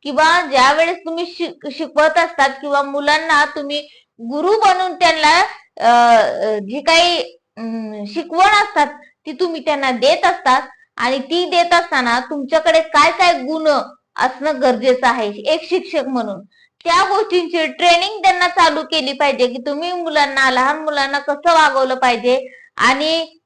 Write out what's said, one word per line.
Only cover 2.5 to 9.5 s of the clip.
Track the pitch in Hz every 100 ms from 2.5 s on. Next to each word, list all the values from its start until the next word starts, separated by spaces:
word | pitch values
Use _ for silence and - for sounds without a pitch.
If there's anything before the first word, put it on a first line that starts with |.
| 269 294 277
मुलांना | 277 277 285 302 320 302
तुम्ही | 294 - 285 294 294 _ _ _
गुरु | 233 285 339
बनून | 427 403 370 370
त्यांना, | 349 349 320 302 330 392 - _ -
अ, | 226 240 240 233 190 - 214 214
जी | 196 254
काही, | 285 330 349 339 - - _ -
अं, | 226 226 220 214 208
शिकवण | 208 330 330 381
असतात | 415 415 349 285 - - _ -
ती |
तुम्ही | 302 359